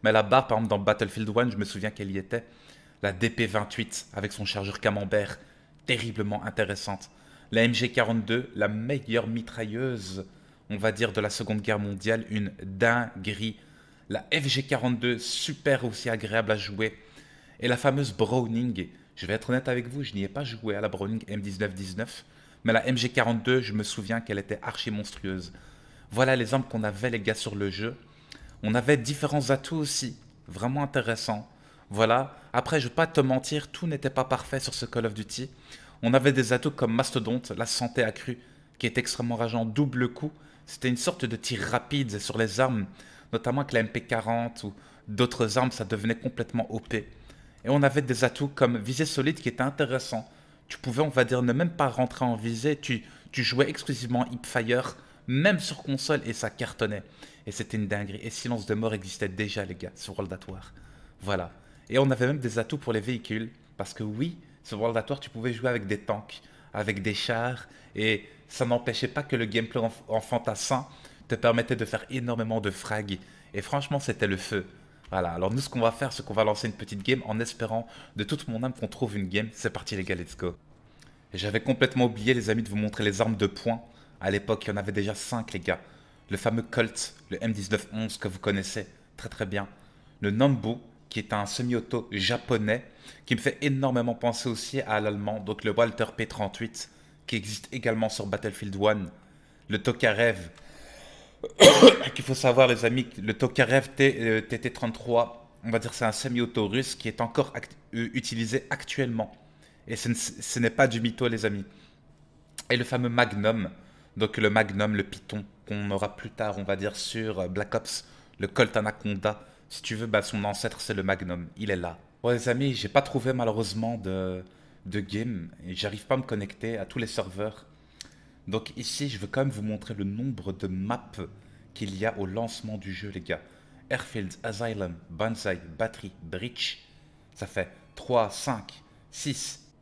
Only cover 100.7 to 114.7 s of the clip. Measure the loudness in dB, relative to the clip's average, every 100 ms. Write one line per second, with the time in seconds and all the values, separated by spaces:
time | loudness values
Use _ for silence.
100.7 | -20 -20 -20 -20 -20 -20 -12 -12 12 12
101.7 | 12 12 12 -2 -6 -2 2 6 10 8
102.7 | 8 4 2 -2 -4 -4 2 2 4 6
103.7 | 6 4 4 4 6 2 2 0 -4 -4
104.7 | -4 -4 -4 2 2 2 -4 -20 -12 -2
105.7 | -2 -2 0 0 0 -2 0 0 0 2
106.7 | 0 -2 -6 -8 -4 -2 0 0 -4 -12
107.7 | -18 -10 -4 -2 -2 -4 -4 0 -2 -2
108.7 | -8 -6 -2 -2 0 -4 -8 -20 _ -20
109.7 | _ -8 -4 -2 -2 -4 -8 -6 2 2
110.7 | 6 4 4 -2 0 0 2 0 -2 -8
111.7 | -16 -20 -20 -20 -20 -20 -20 _ -18 0
112.7 | 0 2 0 2 4 2 4 2 2 -2
113.7 | -6 -20 -20 -16 -2 0 4 4 6 4